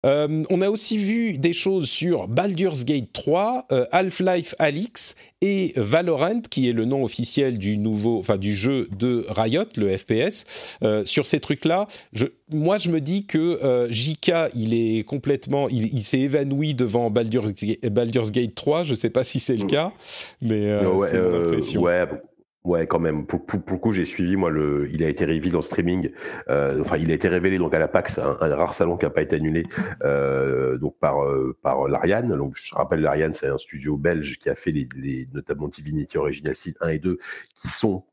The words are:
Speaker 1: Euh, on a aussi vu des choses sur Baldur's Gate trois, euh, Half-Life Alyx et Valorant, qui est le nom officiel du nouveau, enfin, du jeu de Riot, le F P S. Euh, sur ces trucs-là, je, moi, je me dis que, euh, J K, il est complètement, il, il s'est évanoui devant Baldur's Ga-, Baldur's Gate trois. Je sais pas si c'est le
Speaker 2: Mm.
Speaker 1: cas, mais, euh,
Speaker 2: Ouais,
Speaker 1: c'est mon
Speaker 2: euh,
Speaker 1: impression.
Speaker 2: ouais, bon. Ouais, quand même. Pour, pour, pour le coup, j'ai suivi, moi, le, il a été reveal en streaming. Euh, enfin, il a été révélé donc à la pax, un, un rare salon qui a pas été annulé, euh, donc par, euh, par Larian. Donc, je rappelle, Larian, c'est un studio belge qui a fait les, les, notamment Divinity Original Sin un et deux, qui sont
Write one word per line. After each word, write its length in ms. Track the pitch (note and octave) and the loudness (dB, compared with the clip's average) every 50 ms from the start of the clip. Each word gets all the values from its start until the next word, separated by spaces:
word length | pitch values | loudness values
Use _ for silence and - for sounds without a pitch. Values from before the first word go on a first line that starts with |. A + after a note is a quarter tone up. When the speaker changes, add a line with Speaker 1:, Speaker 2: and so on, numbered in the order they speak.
| - | 4
Speaker 1:
Euh, 400 | B2+ C#3 D3 D3+ D3 D#3 D#3 D#3 - | 4 2 4 2 0 0 -2 0 0
on 120 | F#3+ F3+ | 0 2
a 100 | F#3+ G3+ | 2 0
aussi 260 | G#3+ G#3+ - - A3+ | 0 0 -2 -2 0
vu 400 | G#3+ G3+ F#3+ A3 A#3 A#3 A3+ F3 | 0 0 0 0 0 0 -2 -2
des 160 | C3+ C#3 E3+ E3+ | 0 0 0 0
choses 340 | - - F#3+ F#3+ F#3 D3+ | 2 0 2 2 2 0
sur 400 | B2+ - - D#3 F3+ E3+ B2 - | 0 -2 -2 0 2 0 0 0
Baldur's 580 | G2 A2+ C3+ F#3 G#3 F#3 D#3 F#3+ F#3 D#3 C3 A#2+ | 0 0 0 0 0 0 0 0 0 0 0 0
Gate 280 | B2 D3+ C#3 A#2 - _ | 0 0 0 0 -4 _
trois, 540 | - - C#3+ D3+ F3+ G3+ A3 B3+ B3+ - - | -6 0 2 2 2 2 0 -2 -4 -2 0
euh, 140 | C#3+ C3 B2 - | 2 2 2 4
Half-Life 640 | - F3+ F#3+ F#3 - - F#3 F#3 F3+ F3 E3+ - - | 2 2 2 2 0 0 2 2 2 2 0 -4 -2
Alyx 560 | - D#3+ D3+ C#3+ D#3 G#3 B3 _ - - - - - - - _ _ | 0 2 2 2 0 -4 -6 _ -8 -8 -8 -8 -12 -20 -20 _ _
et 320 | - G3 G3+ F#3+ F#3+ D#3+ - | 0 2 2 2 0 0 0
Valorant, 680 | C3+ G#2+ G#2 B2+ E3 F3+ F3 D#3+ C3 E3 F3+ A3+ A#3+ A3+ - | 0 0 4 4 2 4 2 2 2 2 0 0 -2 -4 -4
qui 180 | - C3 C3 | -2 0 2
est 40 | A#2+ | 2
le 140 | A#2 A2+ A2 | 2 2 0
nom 180 | A#2+ C3+ C#3 C3 | 0 0 0 0
officiel 560 | G#2+ - - - - - C#3+ C#3 C3 B2 G#2+ | -2 -2 -4 -6 -2 0 2 2 2 0 0
du 180 | F#2+ G2+ G#2+ | -2 -2 0
nouveau, 400 | G#2 G#2 A2 A2 G#2 G#2 A#2 A#2 | 0 0 0 0 0 0 0 0
enfin, 200 | G#2+ F#2 - G#2+ | 0 2 0 0
du 180 | G2 F#2+ G#2 G#2 | 0 2 -2 -2
jeu 320 | G2 G2+ B2+ C#3 C3 - - G2 | 0 0 0 0 0 -2 -4 -4
de 260 | F#2+ A#2 B2+ B2 A#2 A#2 - | -2 0 0 0 0 -2 -2
Riot, 360 | G#2+ G#2+ A2+ A2+ A#2+ E3 G#3+ A3 - | 0 0 2 2 2 0 0 -2 -2
le 180 | A#2 G#2 G2 F#2+ | 0 0 0 0
F 120 | F#2+ - | -2 0
P 100 | - A2+ | 0 2
S. 600 | A2 C3+ G3 G#3+ - - - - - - - - - | 2 2 0 -2 -4 -10 -10 -12 -12 -12 -12 -8 -2
Euh, 240 | - A2 G#2+ G#2+ G2+ | 0 2 2 2 0
sur 220 | - - D3+ C#3 | 0 0 0 2
ces 120 | - - D3 | 2 0 -2
trucs-là, 460 | - - D3 - - E3 E3 F#3 G#3 - - - - _ - | 0 -4 -6 0 2 2 2 2 0 -4 -8 -20 -20 _ -2
je, 120 | A2 B2+ - - _ _ - | -2 -2 -2 -2 _ _ -6
moi, 280 | D#3 D3+ D3+ E3+ G3 G#3+ | -2 0 2 2 2 2
je 100 | - F3 | 2 0
me 100 | E3 D#3+ | 0 0
dis 280 | C#3 C#3+ F3+ G3+ G3+ | 0 0 -2 -4 -4
que, 360 | G3+ - D#3 D#3+ F3 E3+ - C3+ | 0 0 0 2 2 0 2 2
euh, 220 | C#3 B2+ B2 B2 A#2+ | 2 4 2 2 0
J 260 | A#2 A2 A#2+ D3+ D#3 | 0 -2 0 -2 -2
K, 320 | - - - E3+ E3 D#3+ C#3 - | 0 0 2 2 2 0 0 -2
il 180 | A#2+ A2 A2 A#2 | -2 0 0 2
est 300 | A#2 A2+ A2+ A2 A2+ G#2+ | 2 2 2 0 0 -2
complètement, 680 | - C#3 C#3+ - C#3+ C#3+ C3+ - C3 C#3 C#3 C#3 A#2 | -2 -6 -4 -2 -2 -2 -2 -2 -2 0 0 0 0
il, 240 | C3 A#2+ A2 - - | 0 0 0 0 -2
il 80 | B2 | -4
s'est 200 | G2+ - - C3 | -2 0 0 0
évanoui 520 | C3 C#3+ C3+ D3+ C#3+ C#3 C#3 C#3 D#3 D3+ D3 | 2 2 2 0 0 0 -2 -2 0 -2 0
devant 380 | B2 B2+ A2+ G2+ A#2+ A#2+ A2+ | 0 0 0 2 0 0 2
Baldur's 420 | G#2 A#2+ A#2 A2+ A2 B2 G#2+ G#2+ G2 | 0 0 0 2 0 0 0 -2 -4
Ga-, 340 | - - G#2 A2+ - - A#2+ | -2 -2 -2 -2 -2 -2 0
Baldur's 400 | G2+ A#2+ A#2+ A#2 A2 B2+ A2 G#2+ | 2 2 0 2 0 0 0 2
Gate 240 | G#2 B2 A#2+ A2 - | 0 0 0 0 -4
trois. 280 | - - C#3+ D3 E3 F3 | -4 0 0 0 0 0
Je 120 | D3+ B2 | -2 -2
sais 160 | A2 - A#2 | -2 -2 0
pas 120 | A2+ C3 B2+ | 0 0 -2
si 160 | - - C3 | 0 -2 -4
c'est 160 | - - C3 | 0 0 0
le 100 | A2 G2+ | 0 0
Speaker 2:
Mm. 20 | |
Speaker 1:
cas, 260 | F#2+ B2 C#3+ D#3+ F#3+ - - - - - - - - - _ | 2 2 2 0 -2 -6 -12 -18 -16 -14 -12 -14 -14 -12 _
mais, 300 | C3 A2+ A2 G#2+ G#2 G#2 | -2 0 0 2 2 2
euh, 180 | G#2 G#2 G2+ F#2 | 2 2 4 4
Speaker 2:
Ouais, 200 | F#2 F#2+ G2+ - | 4 2 2 2
Speaker 1:
c'est 80 | - F2+ | 2 2
mon 120 | F2+ F2+ | 4 4
Speaker 2:
euh, 140 | F2 E2+ E2+ | 4 4 2
Speaker 1:
impression. 360 | E2+ E2 D#2+ - - - - F2 | 2 2 0 0 0 0 2 4
Speaker 2:
ouais, 240 | F2 F2 F2+ F2 | 4 4 4 2
bon. 100 | D#2 D#2 D2+ - - _ _ _ _ _ _ _ | 0 -2 -12 -12 -18 _ _ _ _ _ _ _
Ouais, 220 | F2+ F2 E2 E2 | 0 2 2 2
quand 140 | D#2+ - E2 | 2 2 2
même. 260 | E2 D#2+ D2+ D2+ C#2 | 2 2 0 -2 -4
Pour, 180 | - - E2+ - | -4 -4 -6 -4
pour, 160 | - - G2 | -4 -6 -6
pour 140 | - - F#2+ | -4 -4 -6
le 60 | F2+ | -2
coup, 120 | - A2+ | 0 0
j'ai 140 | G#2+ F#2 E2 | 0 0 -2
suivi, 300 | E2 - - F2+ F2 F#2+ | -2 -2 -2 0 0 2
moi, 160 | G2 F#2 E2+ | 2 0 0
le, 360 | D#2 D#2 D2+ D2 C#2+ C#2+ D2 C#2+ | 0 0 0 0 0 0 -2 -2
il 120 | D#2 D2+ E2 | -2 0 0
a 60 | D#2 | 0
été 160 | C#2+ - F2 | 0 0 0
reveal 300 | D2+ E2 D#2+ D2 F2+ E2+ | 0 0 0 0 0 0
en 80 | E2 D2 | 0 -2
streaming. 480 | - - - E2+ F2 F2+ F#2 E2 - - - - - - - - | -2 -2 0 0 2 0 0 -2 -4 -6 -8 -12 -12 -12 -10 -2
Euh, 320 | - C2+ C#2+ C#2+ C#2 C2+ C2 | 0 0 2 2 2 0 -2
enfin, 160 | - - - | -2 0 0
il 120 | D#2 E2 D#2+ | 0 0 0
a 60 | D#2+ | 0
été 120 | D2+ - | 2 2
révélé 300 | F#2 F2 F2+ E2+ F#2+ F#2+ | 2 2 2 2 2 2
donc 160 | F2+ F2 D#2 - | 2 0 2 2
à 60 | D#2 | 2
la 80 | D#2+ | 2
pax, 320 | D#2 - F#2 F2 - - - | 2 2 0 0 0 -4 -2
un, 180 | - C#2 C#2+ - | 0 -2 0 0
un 160 | - D#2 C#2+ | 0 0 2
rare 200 | C#2+ E2+ E2+ D2+ | 2 2 0 2
salon 220 | - - E2+ F2 | 0 2 2 2
qui 80 | - - | 0 0
a 20 | D2+ | 0
pas 140 | - E2 D#2+ | 2 0 0
été 120 | - E2 | 2 0
annulé, 280 | D2+ D#2 D#2+ D#2+ E2 D#2+ - - - - - - - C#2+ | 0 0 0 0 0 -2 -2 -6 -6 -6 -6 -6 -2 0
euh, 720 | C#2+ C#2 C#2+ C#2 C2+ C2+ C2+ C2+ C2+ C2 C2 C2 C2 C2 | 0 2 2 2 2 0 0 0 0 0 0 0 0 -2
donc 180 | B1+ D2 D2+ - _ | -2 -4 -6 -4 _
par, 240 | - D2 C#2 C#2+ C#2+ | 0 0 2 2 0
euh, 340 | C#2+ C#2 C2+ C2 C2 C2 _ _ | 0 0 0 0 -2 -4 _ _
par 240 | C#2 C2 C2+ C#2 | 0 0 0 0
Larian. 340 | C#2+ C2+ - - E2+ G2 A2+ B2 A#2+ F#2 | 0 0 2 2 2 2 2 0 0 -2
Donc, 160 | C#2 C#2 C2+ - - | -2 -2 -4 -6 -10
je 140 | - - - | -16 -6 -4
rappelle, 260 | - - - F2 D#2+ | -4 0 0 0 0
Larian, 300 | D2+ D2 C#2+ D2+ D#2 D#2+ D#2 | 2 2 2 2 0 -2 -2
c'est 140 | - - | -4 -4
un 100 | C2+ C#2 | -4 -4
studio 400 | C2+ - - - D2 C2+ D2 D2+ | -4 -6 -10 -14 -8 -4 -4 -4
belge 400 | C#2+ C#2+ F2 E2+ D#2+ D2 C#2+ C2 | 0 0 0 0 0 -2 -6 -10
qui 100 | - - | -6 -4
a 60 | E2 E2 | -6 -6
fait 160 | - - F2+ | -4 -4 -4
les, 180 | D#2 D2+ C2 B1 B1+ | -4 -2 -4 -6 -10
les, 320 | C2+ C2 C#2 C2+ C2 B1+ B1+ C2+ | -10 -8 -6 -6 -8 -8 -10 -10
notamment 360 | C#2+ - - - C#2+ D2+ C#2+ | -12 -6 -6 -6 -6 -6 -10
Divinity 500 | - - D2 D2 D2+ D#2 C#2+ - - D#2 | -10 -10 -10 -6 -4 -4 -6 -4 -4 -2
Original 340 | D2 D2 C#2+ C#2+ D2 D2+ C2+ | -2 -2 -2 -4 -4 -4 -4
Sin 200 | - - E2 D#2 _ | -6 -8 -12 -8 _
un 80 | E2+ E2 | -2 -2
et 100 | D#2+ D#2 | -2 0
deux, 180 | D2 F#2 F2 - - - - - - _ _ _ | 0 -2 -2 -2 -6 -14 -16 -16 -16 _ _ _
qui 80 | - | -8
sont 360 | - - - - A2 F#2+ F#2+ - _ | -8 -2 0 0 0 0 -2 -8 _